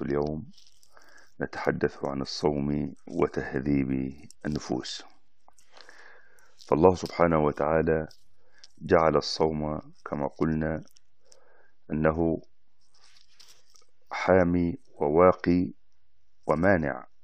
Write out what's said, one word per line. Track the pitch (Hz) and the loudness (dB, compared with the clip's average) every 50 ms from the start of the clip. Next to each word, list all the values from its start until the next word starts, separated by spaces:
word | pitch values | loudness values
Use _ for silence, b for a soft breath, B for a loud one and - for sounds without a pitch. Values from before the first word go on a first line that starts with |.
اليوم | 76 71 69 73 71 76 78 78 - 160 - - - - - - - b b b b b b b b b b b | -6 -2 -2 0 0 -2 -4 -6 -8 -12 -16 -20 -20 -20 -20 -20 -20 b b b b b b b b b b b
نتحدث | 71 - - - - 73 71 - - 73 - - - | -8 -8 -6 -6 -2 -2 -2 0 -2 -4 -4 -4 -8
عن | 71 67 69 | -6 -4 -4
الصوم | 67 - - - - 78 73 71 69 71 73 73 73 73 - - - - | -6 -6 -6 -2 0 0 0 0 0 -2 -2 -2 -4 -6 -8 -12 -14 -8
وتهذيب | - 82 78 - - - 69 - - 69 64 73 71 69 67 65 67 65 65 65 - - 98 104 - - - | -2 0 0 0 0 -4 -6 -4 -4 -4 0 0 2 2 2 0 -2 -2 -4 -6 -8 -12 -16 -20 -16 -10 -6
النفوس. | - 76 71 - - - 62 - - - - - - - - - - - - - - - - b b b b b b b b b b b b b b b b b b b b b - | -6 -6 -4 -4 -4 -4 -4 -4 -6 -12 -12 -14 -16 -20 -20 -20 -20 -20 -20 -20 -20 -20 -20 b b b b b b b b b b b b b b b b b b b b b 0
فالله | - 73 82 92 92 | 2 6 6 6 6
سبحانه | 82 - 101 - - 85 85 82 78 | 4 -4 -6 0 2 4 4 4 4
وتعالى | 76 73 71 - 71 73 80 80 78 80 80 78 78 78 - - - - - b b b b b b b b - | 4 2 2 0 0 2 2 2 2 2 0 0 -2 -6 -12 -18 -18 -18 -18 b b b b b b b b -10
جعل | - 73 92 85 80 80 73 | -2 2 4 4 4 4 4
الصوم | 73 - - - - 82 80 78 76 76 76 76 78 - - - - - | 2 0 0 -2 0 0 0 0 -2 -4 -4 -6 -8 -10 -12 -18 -14 -10
كما | - - 73 71 69 | -8 -6 -4 -6 -6
قلنا | - - 80 80 78 78 78 78 80 78 92 - - - - - - - b b b b b b b b b b b b - - | -4 -2 -2 0 0 0 -2 -2 -4 -6 -8 -12 -20 -20 -20 -20 -20 -20 b b b b b b b b b b b b -12 -8
أنه | 78 76 78 80 78 82 85 82 80 - - - - - - - - - - - - - - - - - - - - - - - - - - - - - - - - - - - | -4 0 0 2 2 2 0 0 0 -2 -6 -12 -20 -20 -20 -20 -20 -20 -20 -20 -20 -20 -20 -20 -20 -20 -20 -20 -20 -20 -20 -20 -20 -20 -20 -20 -20 -20 -20 -20 -20 -20 -16 -12
حامي | - - - - 92 95 90 87 87 87 87 87 80 - - - - - | -8 -4 2 4 6 6 6 4 2 2 0 0 -2 -6 -10 -14 -8 -4
وواقي | 80 73 73 82 90 92 87 - - 90 87 90 90 - - - - - - - - - - - - - - - - - | -2 2 4 6 8 8 6 4 2 2 2 2 2 -2 -6 -12 -20 -20 -20 -20 -20 -20 -20 -20 -20 -20 -20 -10 -2 -2
ومانع | 76 76 85 98 101 85 78 69 65 64 57 - - - | 0 2 4 4 4 4 2 -2 -4 -6 -8 -16 -20 -20